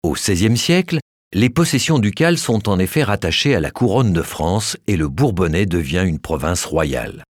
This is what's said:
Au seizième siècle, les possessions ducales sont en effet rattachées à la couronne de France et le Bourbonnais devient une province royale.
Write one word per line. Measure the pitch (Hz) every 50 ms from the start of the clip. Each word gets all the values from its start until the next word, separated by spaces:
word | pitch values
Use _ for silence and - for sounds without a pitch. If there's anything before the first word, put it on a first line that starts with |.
Au | - 85 73
seizième | - - - 98 85 101 110 120
siècle, | 113 - - 170 185 180 - 170 151 - _ _ _ _ _ -
les | - 233 247
possessions | 247 165 170 165 - 131 - - 160 135
ducales | 101 104 92 - 156 170 175 165
sont | - - 117 107 104
en | 104 98 90
effet | 92 92 - 156 147
rattachées | 98 101 101 - 82 78 - - 143 135
à | 92
la | 73 69
couronne | - - 123 113 98 123 127 107
de | 87 82 78
France | - - - 78 85 92 110 104 - - - _
et | - 104
le | 85 78
Bourbonnais | 71 67 85 143 131 98 85 92 82 78 87 107
devient | 95 85 87 80 67 76 90 95
une | 92 80 76
province | - - 82 76 65 85 90 - -
royale. | - - 80 80 71 65 62 57 52 - - - _